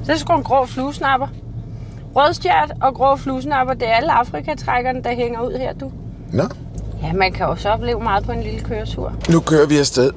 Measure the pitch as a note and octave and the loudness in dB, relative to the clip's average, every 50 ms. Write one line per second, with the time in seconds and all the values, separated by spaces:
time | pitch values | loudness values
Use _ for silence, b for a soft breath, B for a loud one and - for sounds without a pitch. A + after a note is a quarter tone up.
0 | - - D4+ D#4 - - E4+ D4 B3+ - A#3+ C#4 B3+ A#3+ - C4 C4 C#4+ C#4+ - | 0 0 0 0 2 2 2 2 4 4 2 2 2 2 -2 -4 -4 -4 -4 -2
1 | E4 C4+ C4+ B3+ C4+ C4+ - - - - - - - B B B B B B B | 0 0 2 2 0 -4 -8 -14 -14 -10 -10 -10 -10 B B B B B B B
2 | B - - A#3+ C#4+ D#4 F4+ - - F4+ E4+ D#4 D4+ D4+ - - - C4+ B3+ - | B -2 2 4 4 4 2 2 0 2 4 4 2 0 0 0 0 0 2 4
3 | C4 C#4 C#4 C#4 - C4+ C4 C4 C4 D4 D4 C4 B3+ B3+ C4 - A#3+ A3 A3+ A3+ | 4 4 4 2 0 -4 -4 -4 -2 -2 0 0 2 0 0 -2 2 2 2 2
4 | C#4 E4 - A#3 B3 - - B3+ - - D4+ - - - B3+ B3 B3 B3+ B3+ B3+ | 4 4 2 2 2 0 -4 -6 -4 -4 -6 -4 -2 0 0 0 0 0 -2 -2
5 | A#3+ A#3+ A#3+ A#3+ B3 A#3+ A#3+ A3+ A#3+ A#3+ - B3 C4 B3 - - C#4 C4 - - | -2 -4 -2 -2 -2 -2 -2 -4 -4 -4 -4 -4 -4 -4 -6 -6 -10 -10 -10 -12
6 | - - - - - - - A2 E3+ - - - - - - - - - - - | -12 -12 -12 -12 -10 -2 0 0 0 0 -4 -10 -14 -12 -10 -10 -8 -8 -8 -6
7 | D3 D#3 E3 F#3+ F#3+ F#3 F3+ - F#3 D3+ E3+ E3+ - G3+ G#3+ A3+ A#3 A#3+ A#3+ G#3 | -4 -2 2 2 2 2 2 0 -2 -2 -2 -2 0 0 0 0 0 -2 -2 -2
8 | A3+ A3 G3 - - A#3+ A#3+ A#3 A3 G#3+ A3+ A3 - - A#3+ G#3+ A3 - - - | 0 0 0 0 0 -2 -4 -4 -4 -4 -6 -6 -6 -6 -6 -6 -4 -6 -6 -6
9 | - - - - - - E3+ E3 - - D#3+ D3+ D3 D3 D3+ D3 C#3 C3 - C3 | -6 -6 -6 -4 2 4 4 4 4 4 6 6 6 6 6 4 4 4 4 4
10 | B2 C#3 - | 4 4 2